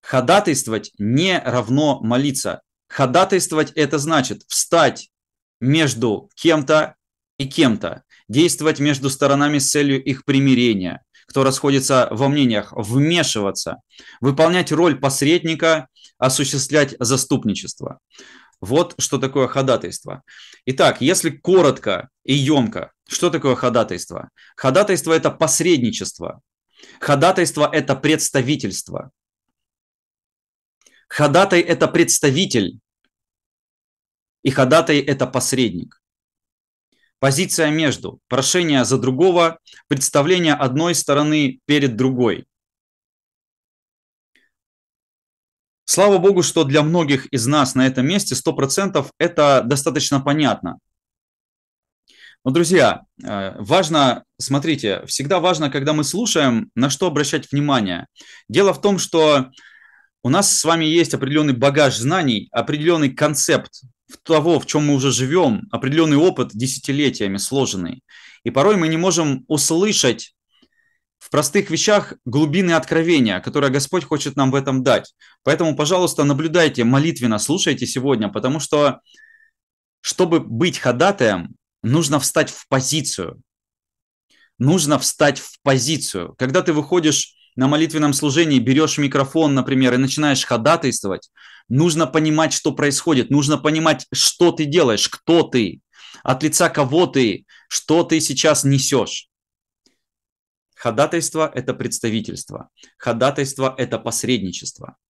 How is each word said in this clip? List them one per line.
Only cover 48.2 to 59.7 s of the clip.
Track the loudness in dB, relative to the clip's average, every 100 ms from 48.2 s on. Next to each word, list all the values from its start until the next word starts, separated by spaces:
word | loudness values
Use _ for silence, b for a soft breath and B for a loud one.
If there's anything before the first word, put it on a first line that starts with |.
| -2
сто | -2 -2
процентов | -2 -2 -2 0 -2 -4 _
это | -2 2 4 4 2
достаточно | -2 -2 -2 0 0
понятно. | 0 0 0 -2 -6 -12 _ _ _ _ _ _ _ _ _ _ _ _ _ b b b -2
Но, |
друзья, | 0 2 4 4 2 _ _
э, | -10 -8 -8 -10
важно, | 0 0 2 2 2 0 _ _
смотрите, | -4 -2 -2 -2 -2 -4 -6
всегда | -8 -2 0
важно, | 0 0 -2
когда | -2 -2
мы | -2 -2
слушаем, | -4 -2 0 2 0 -4
на | -2 -2
что | 0 -2
обращать | 0 -2 -4 -4
внимание. | -4 0 0 -2 -6 -12 _ B B _
Дело | 2 2
в | 2
том, | 0 0
что | -2 2 4 2 0 b b